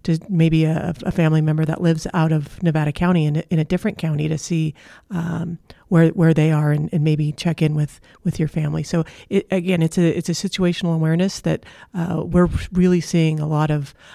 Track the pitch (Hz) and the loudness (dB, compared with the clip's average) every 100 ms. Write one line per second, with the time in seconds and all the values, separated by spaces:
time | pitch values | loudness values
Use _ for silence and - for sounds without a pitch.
0 | - 160 - 175 160 160 160 160 - 160 | -4 -4 0 2 4 4 2 0 -4 -6
1 | - - 160 156 156 156 160 160 175 160 | -4 0 2 4 2 0 0 0 0 0
2 | - 180 160 156 143 - 170 156 151 - | -2 0 2 0 -2 -4 0 0 0 0
3 | 175 180 151 151 - 160 151 180 220 - | 2 2 2 0 0 -2 0 -2 -2 -4
4 | 165 147 151 156 - 165 156 - - - | -4 -2 -2 -4 -4 -2 -4 -6 -16 -20
5 | - 175 165 170 165 170 - - - 170 | -10 -8 -6 -6 -8 -10 -14 -20 0 4
6 | 165 175 165 156 156 151 151 147 165 170 | 4 4 2 4 2 2 2 0 -2 0
7 | 156 151 151 151 175 156 156 151 147 - | 0 0 -2 -4 -4 0 0 0 -4 -6
8 | - - 180 - 156 165 151 160 147 170 | -20 -8 -4 -2 -2 -2 -4 -4 -2 -4
9 | 160 - - 196 - 190 175 180 160 190 | -4 -8 -4 -2 0 -2 0 0 0 2
10 | 170 160 - 165 196 - 175 170 170 160 | 0 0 -4 -4 -4 -2 -2 0 -2 0
11 | 160 165 190 - 165 160 - - - 185 | 0 0 0 -2 -4 -4 -6 -20 -12 -6
12 | 170 160 175 175 175 - - 180 180 180 | -4 -4 0 2 2 0 -4 0 2 2
13 | - 165 160 156 151 151 156 151 139 - | 0 0 2 0 -2 0 0 -2 -4 -14
14 | - | -20